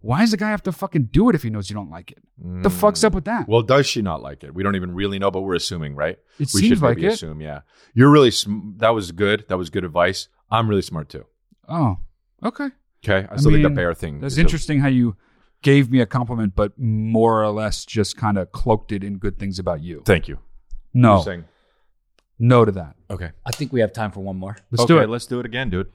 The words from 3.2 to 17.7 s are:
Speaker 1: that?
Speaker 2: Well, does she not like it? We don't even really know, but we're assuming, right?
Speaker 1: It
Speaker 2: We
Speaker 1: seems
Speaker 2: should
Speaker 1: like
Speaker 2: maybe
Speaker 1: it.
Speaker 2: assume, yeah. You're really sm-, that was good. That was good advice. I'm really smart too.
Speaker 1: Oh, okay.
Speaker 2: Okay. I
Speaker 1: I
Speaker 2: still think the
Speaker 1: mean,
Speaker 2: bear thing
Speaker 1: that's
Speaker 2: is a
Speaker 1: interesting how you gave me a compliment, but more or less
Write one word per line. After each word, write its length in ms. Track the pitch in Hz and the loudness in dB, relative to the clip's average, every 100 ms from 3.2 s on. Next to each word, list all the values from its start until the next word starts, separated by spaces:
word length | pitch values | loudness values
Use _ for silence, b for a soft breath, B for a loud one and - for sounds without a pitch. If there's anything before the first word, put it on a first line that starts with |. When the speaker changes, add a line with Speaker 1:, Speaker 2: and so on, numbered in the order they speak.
| 185 | -4
Speaker 1:
that? 200 | 226 156 | -6 0
Speaker 2:
Well, 140 | 113 | 0
does 240 | 113 135 139 | 4 2 2
she 160 | 120 | -2
not 180 | 101 78 | -4 -4
like 220 | 64 71 | -10 -16
it? 100 | 71 | -14
We 120 | 82 | -4
don't 100 | 98 | -2
even 180 | 98 90 | -2 -6
really 280 | 90 101 98 | -4 -4 -2
know, 100 | 98 | -2
but 120 | 95 | -2
we're 120 | 98 | -2
assuming, 400 | 87 - 90 76 | -4 -4 -8 -8
right? 240 | 71 78 92 _ _ | -4 -6 -6 _ _
Speaker 1:
It 120 | 143 | -4
Speaker 2:
We 80 | 98 | 0
Speaker 1:
seems 40 | 214 | 2
Speaker 2:
should 160 | 226 | 2
Speaker 1:
like 140 | 135 120 | 2 0
Speaker 2:
maybe 100 | 175 | -2
Speaker 1:
it. 60 | |
Speaker 2:
assume, 280 | - 82 76 | -4 -8 -12
yeah. 200 | 78 71 _ b b | -12 -14 _ b b
You're 160 | 110 135 | 4 8
really 220 | 147 127 | 8 6
sm-, 400 | - 101 104 104 101 | 4 -6 -8 -8 0
that 120 | 113 | 2
was 220 | 113 90 | 2 -4
good. 320 | 85 101 107 - | -2 0 0 -2
That 100 | 92 | -6
was 120 | 87 | -4
good 140 | 98 | -6
advice. 420 | 92 82 87 92 - _ _ | -4 0 0 0 -10 _ _
I'm 180 | 110 110 | -2 2
really 140 | 101 | 0
smart 260 | - 82 73 | -2 -10 -12
too. 160 | - - _ _ _ - | -16 -20 _ _ _ -10
Speaker 1:
Oh, 300 | 170 131 90 - _ _ _ | -2 -2 -2 -10 _ _ _
okay. 260 | 220 - 285 _ _ _ | -10 -8 -10 _ _ _
Speaker 2:
Okay. 240 | - 95 98 | -2 -2 -2
I 40 | |
Speaker 1:
I 20 | 127 | 2
Speaker 2:
still 160 | 147 | 4
think 100 | 151 | 6
the 60 | 147 | 4
Speaker 1:
mean, 60 | 143 | 0
Speaker 2:
bear 180 | 87 | -2
thing 240 | 85 85 71 | -4 -8 -8
Speaker 1:
that's 140 | 139 | -6
Speaker 2:
is 40 | 135 | 2
a 20 | |
Speaker 1:
interesting 400 | 165 165 - 147 | 2 2 -2 0
how 80 | 139 | 2
you 260 | 127 120 101 _ _ _ _ | 2 0 -4 _ _ _ _
gave 280 | 139 143 127 | 4 4 4
me 80 | 131 | 2
a 60 | 113 | 0
compliment, 500 | 131 117 120 107 92 | -2 -4 -4 -2 -2
but 160 | 104 - | -4 -2
more 680 | 120 110 110 113 113 113 | -2 -2 0 2 4 2
or 60 | 107 | 0
less 340 | 104 107 | -2 -4